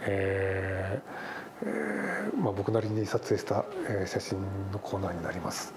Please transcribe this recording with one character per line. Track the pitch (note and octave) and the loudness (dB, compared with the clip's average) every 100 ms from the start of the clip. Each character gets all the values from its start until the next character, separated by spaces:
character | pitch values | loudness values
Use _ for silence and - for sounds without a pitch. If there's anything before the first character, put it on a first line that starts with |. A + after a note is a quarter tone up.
| - | 2
え | G2 F#2+ G2 F#2+ F#2+ F#2+ F#2+ F#2+ G#2 - - - - - - | 2 4 2 2 2 0 0 0 -2 -4 -8 -8 -8 -10 -6
ー、 | - | -2
え | - - - - - G#3 | 0 0 0 0 -2 0
ー、 | C#4 | 2
ま | C#3 | 2
あ、 | |
僕 | G2 G2 | 2 2
な | A2+ | 4
り | G#2+ | 4
に | G#2+ G#2 | 2 2
撮 | A#2 - | 0 2
影 | G#2 | 2
し | |
た、 | - - - - E4+ | 4 0 2 -2 -2
え | G#2 | 0
ー、 | F#2 | 0
写 | - | -2
真 | - F#2+ G2 F#2+ G2 | 0 -2 -2 -2 -2
の | G2 | -4
コ | - G2 | -2 -2
ー | |
ナ | F#2+ | -2
ー | F2 | -2
に | |
な | D#2+ | -4
り | E2+ | -2
ま | E2 | -2
す。 | - - | -4 -6